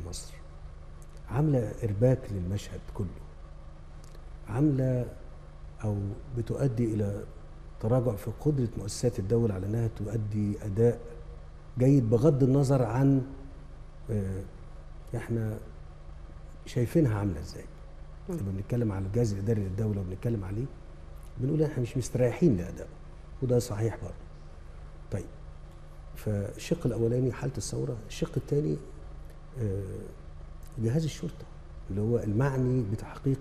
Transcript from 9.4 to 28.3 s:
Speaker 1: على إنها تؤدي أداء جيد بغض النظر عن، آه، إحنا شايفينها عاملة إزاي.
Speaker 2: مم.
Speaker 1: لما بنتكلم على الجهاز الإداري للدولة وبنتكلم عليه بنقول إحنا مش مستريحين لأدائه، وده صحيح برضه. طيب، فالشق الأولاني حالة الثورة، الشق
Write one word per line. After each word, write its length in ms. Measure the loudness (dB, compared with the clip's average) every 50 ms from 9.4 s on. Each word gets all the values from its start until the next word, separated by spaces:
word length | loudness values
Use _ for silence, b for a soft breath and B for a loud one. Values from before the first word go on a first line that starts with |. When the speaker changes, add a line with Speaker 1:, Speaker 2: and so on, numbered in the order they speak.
| 4 2 2
Speaker 1:
على 120 | 0 -2
إنها 220 | 0 0 0 0
تؤدي 800 | 0 -2 -4 -4 -2 -2 -2 -2 0 0 2 2 2 0 -2 -4
أداء 340 | -2 4 6 6 6 6 4 -6 -10 -10 -12 -12 -12 -12 -12 -14 -14 -14 -14 -16 -8 2 6
جيد 300 | 8 8 8 8 8 8
بغض 340 | 6 8 8 8 8 8 6
النظر 400 | 8 8 6 6 6 6 6 6
عن، 420 | 4 4 6 8 8 8 6 4 -2 -8 -12 -12 -12 -12 -14 -14 -14 -14 -14 -14 -14 -14 -12 -4 -2
آه، 320 | 0 0 0 -2 -4 -6 -6 -10 -12 -14 -14 -14 -14 -14 -14 -14 -14 -14 -10 -8 -6
إحنا 420 | -6 -2 -2 -2 0 0 -2 -4 -6 -8 -12 -14 -14 -14 -14 -14 -14 -14 -14 -14 -14 -14 -14 -14 -14 -14 -14 -14 -14 -12
شايفينها 540 | -4 0 0 2 4 6 6 6 6 4 4
عاملة 200 | 2 2 0 -2
إزاي. 260 | -6 -8 -10 -10 -12 -14 -14 -14 -14 -14 -14 -14 -14 -14 -14 -12 -8 -6
Speaker 2:
مم. 60 | -4
Speaker 1:
لما 160 | -4 -2 -2
بنتكلم 400 | -2 -4 -2 0 0 2 2 2
على 140 | 0 0 -2
الجهاز 280 | 0 2 2 4 4 2
الإداري 280 | 0 2 2 2 2
للدولة 400 | 2 0 0 0 2 2 2 0
وبنتكلم 420 | -2 -4 -6 -2 0 0 0 0 -2
عليه 220 | -2 -2 -2 -4 -4 -6 -12 -14 -14 -14 -14 -14 -14 -14 -14 -14 -12 -6
بنقول 260 | -2 0 2 4 4 4
إحنا 200 | 2 2 0 -2
مش 140 | 0 0
مستريحين 600 | -2 -2 0 4 4 4 4 6 6 6 6 6
لأدائه، 320 | 6 0 -4 -6 -8 -10 -10 -12 -14 -14 -14 -14 -14 -14 -14 -6 -4
وده 180 | 2 4 4 4
صحيح 360 | 4 2 0 0 2 0 0
برضه. 180 | -2 -8 -10 -10 -12 -12 -14 -14 -14 -14 -14 -14 -14 -14 -14 -14 -12 -12 -14 -14 -14 -8 -6
طيب، 140 | -4 -4 -4 -8 -12 -14 -14 -14 -14 -14 -14 -14 -14 -16 -16 -14 -14 -14 -14 -14 -12
فالشق 680 | -4 -2 0 0 0 0 -2 -6 -8 0 0 0 2 2
الأولاني 460 | 0 2 4 4 4 4 4 2 2
حالة 220 | 2 0 -2 -2 -2
الثورة، 400 | -4 -6 -4 -2 -2 -2 -2 -2 -6 -8
الشق 240 | -8 -4 -2 -2 0